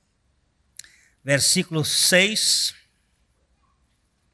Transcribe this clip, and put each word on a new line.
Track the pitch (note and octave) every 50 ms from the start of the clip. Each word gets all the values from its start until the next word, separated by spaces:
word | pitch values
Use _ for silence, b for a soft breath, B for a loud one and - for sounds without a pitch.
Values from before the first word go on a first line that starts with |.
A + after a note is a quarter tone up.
| _ _ _ _ _ _ _ _ _ _ _ _ _ _ _ B B B B B B B B B
versículo | B C3+ C#3+ C3+ A2+ - - F3+ F3 - D#3+ D#3+ C#3+
seis. | - - - - - F#3+ F3+ F#3+ G#3 A3 G3+ - - - - - - - - _ _ _ _ _ _ _ _ _ _ _ _ _ _ _ _ _ _ _ _ _ _ _ _ _ _ _ _ _ _